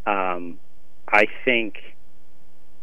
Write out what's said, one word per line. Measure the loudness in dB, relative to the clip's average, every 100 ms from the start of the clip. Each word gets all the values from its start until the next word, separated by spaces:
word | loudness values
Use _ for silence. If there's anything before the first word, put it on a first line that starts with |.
| 0
Um, | 2 2 0 -2 -4 -4 -4 -4 -4 4
I | 6 6 2
think, | 2 2 2 -2 -4 -4 -4 -4 -4 -4 -4 -4 -4 -4